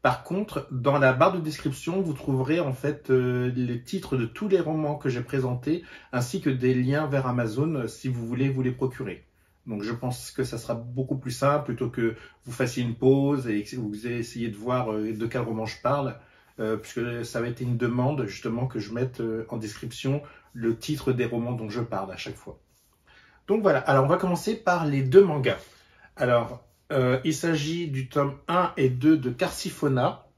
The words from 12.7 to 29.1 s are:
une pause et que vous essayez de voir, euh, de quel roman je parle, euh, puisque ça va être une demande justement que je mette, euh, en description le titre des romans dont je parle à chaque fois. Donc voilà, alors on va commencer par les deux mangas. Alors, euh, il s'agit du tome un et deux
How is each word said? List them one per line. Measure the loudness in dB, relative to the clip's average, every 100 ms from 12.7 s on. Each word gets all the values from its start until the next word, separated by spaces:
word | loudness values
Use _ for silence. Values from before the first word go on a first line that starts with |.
| 0
une | -4
pause | 2 6 6 4 2 0
et | -2
que | -2
vous | -6 -6 -6 -6
essayez | -6 -6 -4 -6
de | -4
voir, | -2 0 0
euh, | -2 -2
de | -2 -2
quel | -2
roman | -2 -4 -6
je | -2
parle, | 0 0 -2 -6 -18 -20 _ -6
euh, | -2 -2
puisque | -4 -6 -4 -4
ça | -6 -4
va | -4
être | -4
une | -2 0
demande | 2 2 2 0 -4
justement | -4 -4 -2 -2
que | -4
je | -6
mette, | -2 -4 -2
euh, | -4 -4 -6
en | -6
description | -8 -8 -12 -6 -2 -2 -4 -20 _
le | -2 -2 0
titre | -2 -2 0
des | 0 0
romans | -2 -2
dont | -4 -4
je | -4
parle | -4 -4 -6
à | -8
chaque | -12 -12
fois. | -16 -20 _ _ _ _ _ -20 _ _ 0
Donc | 4
voilà, | 4 4
alors | 4 4
on | 6
va | 4
commencer | 2 0 0
par | 0 2 2 2
les | 2
deux | 8 8
mangas. | 8 4 0 -2 -6 -20 _ _ -20
Alors, | -2 4 4 2 -8 -18 _ _
euh, | 2 2 2
il | 0
s'agit | 0 0 0 0 -4 -4
du | -4 -2
tome | 0 0 -2 -2
un | 0 2 2
et | 0
deux | 4 4